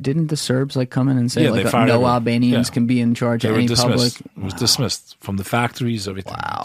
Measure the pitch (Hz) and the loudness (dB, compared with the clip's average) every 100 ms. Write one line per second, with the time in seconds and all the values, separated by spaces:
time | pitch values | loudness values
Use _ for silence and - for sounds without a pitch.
0 | 131 160 156 151 - 127 139 131 127 131 | -2 -2 -2 -2 0 0 0 -2 -2 0
1 | 135 131 120 120 123 117 113 123 117 120 | 2 2 0 2 2 2 2 2 4 4
2 | 123 120 117 117 123 117 117 120 117 123 | 2 2 0 2 2 2 0 0 0 2
3 | 120 117 120 117 113 110 120 120 120 110 | 2 2 0 0 0 2 2 2 2 2
4 | 120 - - - 98 - 120 - 107 - | 0 -4 -14 -10 -8 -2 0 0 -2 -4
5 | - - - 98 - 120 120 - 120 113 | -12 -14 -6 -6 -2 -2 -2 -2 -4 -4
6 | 98 95 - - - 50 | -6 -10 -10 -8 -8 -6